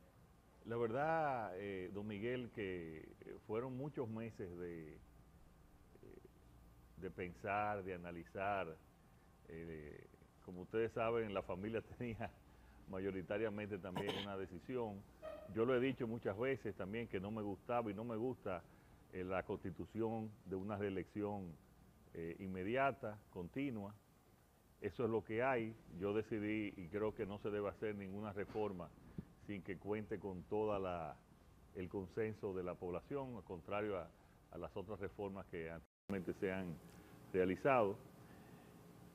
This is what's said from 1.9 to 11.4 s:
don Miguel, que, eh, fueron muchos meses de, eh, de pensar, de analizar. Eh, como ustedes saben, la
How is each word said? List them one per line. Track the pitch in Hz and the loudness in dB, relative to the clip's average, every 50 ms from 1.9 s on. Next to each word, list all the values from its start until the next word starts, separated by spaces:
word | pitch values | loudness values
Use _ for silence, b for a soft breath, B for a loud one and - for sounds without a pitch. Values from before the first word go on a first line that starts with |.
| 95 | -2
don | 101 104 | -4 -2
Miguel, | 107 107 98 107 120 127 127 123 107 - | -2 -2 0 0 0 0 0 -2 -4 -4
que, | 117 104 95 92 87 85 80 80 78 | -2 0 0 0 -2 -2 -4 -6 -8
eh, | - - - - - - - - - | -10 -12 -14 -14 -12 -12 -12 -10 -4
fueron | - 107 113 123 131 127 | 0 0 0 0 0 -2
muchos | 123 139 151 143 151 131 110 | -2 -4 -4 -2 -2 -2 0
meses | 113 110 113 113 110 - 107 87 87 87 | 0 -2 -4 -4 -4 -6 -6 -6 -4 -4
de, | 90 87 85 82 80 76 73 | -4 -4 -4 -6 -6 -8 -12
eh, | - - - - - - - - - - - - - - - - - - - - - - - - - - - - - - - - - - - - - - - - - | -14 -16 -18 -20 -20 -20 -20 -20 -20 -20 -20 -20 -20 -20 -20 -20 -20 -20 -20 -20 -18 -16 -16 -16 -16 -16 -18 -20 -20 -20 -20 -20 -20 -20 -20 -20 -20 -20 -18 -12 -6
de | 87 92 | -6 -6
pensar, | 87 - 92 87 82 - - 104 98 104 104 104 104 101 92 | -2 -2 -4 -4 -4 -4 0 2 4 4 4 2 2 0 0
de | 95 92 | -4 -4
analizar. | 87 87 87 87 85 82 - - 101 98 101 101 95 90 82 80 - - - - b b b b b b b b - - - | -4 -4 -6 -6 -6 -8 -6 -2 0 2 2 2 2 0 -2 -4 -10 -12 -20 -20 b b b b b b b b -20 -16 -12
Eh, | 80 82 82 82 80 78 76 73 - - - - - - - - - - - | -10 -8 -6 -6 -6 -8 -8 -10 -12 -12 -14 -16 -20 -20 -20 -20 -20 -18 -14
como | - 92 90 92 | -12 -8 -8 -6
ustedes | - - 110 113 110 - | 0 2 2 2 2 4
saben, | 123 113 113 117 117 113 107 98 | 4 4 4 6 4 2 2 2
la | 95 | 0